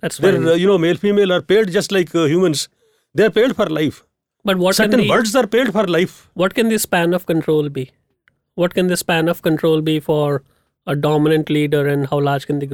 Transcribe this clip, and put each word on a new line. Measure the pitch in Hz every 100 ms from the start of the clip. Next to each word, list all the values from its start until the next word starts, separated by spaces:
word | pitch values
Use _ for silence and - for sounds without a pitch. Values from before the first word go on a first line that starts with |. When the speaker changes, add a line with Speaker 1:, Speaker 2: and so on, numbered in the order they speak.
Speaker 1:
that's | 165 -
Speaker 2:
They're, | 180
Speaker 1:
fine. | 175 165
Speaker 2:
uh, |
you | 170 190
know, | 190
male, | 165 175
female | 202 202 196
are | 180
paired | - 202 208
just | 185 156
like, | 196 170
uh, | 170 151
humans. | 170 185 143 - _ _ _ _
They | 139 208
are |
paired | 214 254 214
for | 190
life. | 156 156 - _ _ _ _
Speaker 1:
But | 208 190
what | 180 190
Speaker 2:
Certain | 214
Speaker 1:
can | 247
the | -
Speaker 2:
birds | 220 220
are | 254 208
paired | 226 254
for | 190 190
life. | 165 185 - _
Speaker 1:
What | - 190
can | - 226
the | 214
span | - 180 170
of | 180 -
control | 165 151 156 147
be? | 139 131 _ _ _ _ _ _
What | - 175
can | - 180
the | 175
span | - 165 160
of | 170
control | 170 156 165 156
be | 156 156
for | - 151 147 143 - _ _ _ -
a | 143
dominant | 147 151 151 156 151
leader | 151 147 151 143
and | 143 139
how | 147
large | 143 135 -
can | 147
the | 139